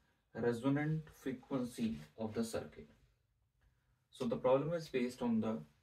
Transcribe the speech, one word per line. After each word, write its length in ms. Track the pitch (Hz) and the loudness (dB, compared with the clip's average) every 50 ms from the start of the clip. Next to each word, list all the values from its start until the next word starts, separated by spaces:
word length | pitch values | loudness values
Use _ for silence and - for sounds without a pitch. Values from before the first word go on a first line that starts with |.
| _ _ _ _ _ _ _ | _ _ _ _ _ _ _
resonant 680 | 113 113 120 120 110 117 135 139 143 151 156 156 156 156 - - - - | 0 0 0 0 2 2 2 2 2 2 2 0 -2 -2 -6 -14 -8 -6
frequency 760 | 139 120 - - - 139 131 123 120 - - 117 110 113 - - - - - | -6 -6 -6 -6 -4 -2 -2 -2 -2 -2 -2 -2 -2 -2 -4 -8 -14 -8 -6
of 160 | 110 110 107 | -6 -4 -2
the 100 | 120 113 | -2 -2
circuit. 440 | - - 104 - - - - 107 - - _ _ _ _ _ _ _ _ _ _ _ _ _ _ _ _ _ _ _ _ _ _ _ | -2 -2 -4 -6 -6 -12 -16 -18 -20 -20 _ _ _ _ _ _ _ _ _ _ _ _ _ _ _ _ _ _ _ _ _ _ _
So 160 | _ - 127 | _ -6 -2
the 100 | 117 110 | -2 -2
problem 380 | - - 127 131 139 147 151 170 | 2 4 6 6 6 4 2 0
is 120 | 170 160 - | -2 -4 -2
based 340 | - 131 120 123 120 - 123 | -2 0 0 0 -2 -2 0
on 180 | 120 113 110 | 2 2 2
the 180 | 110 110 110 113 - - _ _ | 2 0 -2 -4 -6 -10 _ _